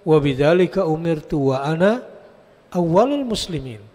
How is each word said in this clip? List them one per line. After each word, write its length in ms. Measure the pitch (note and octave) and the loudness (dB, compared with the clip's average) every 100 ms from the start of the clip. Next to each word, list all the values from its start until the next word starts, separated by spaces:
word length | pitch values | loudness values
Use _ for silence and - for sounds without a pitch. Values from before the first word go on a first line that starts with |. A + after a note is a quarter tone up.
wa 160 | - D#3 | 4 2
bidzalika 640 | C#3+ C3 D3 F3 F3+ F#3+ F3 | 2 0 2 4 2 0 -2
umirtu 640 | D#3+ E3+ D#3 - D#3 C3+ | -2 -2 -4 -4 -2 0
wa 80 | C3 | 0
ana 400 | C#3+ D#3+ F#3+ A#3+ - - - - _ _ _ | -2 0 2 0 -6 -20 -20 -20 _ _ _
awwalul 480 | F3+ E3 E3+ B3+ C#4+ | -4 2 2 2 0
muslimin. 640 | B3+ G#3 - D#3+ C3 A2 G#2+ | -4 -6 -6 -8 -10 -14 -20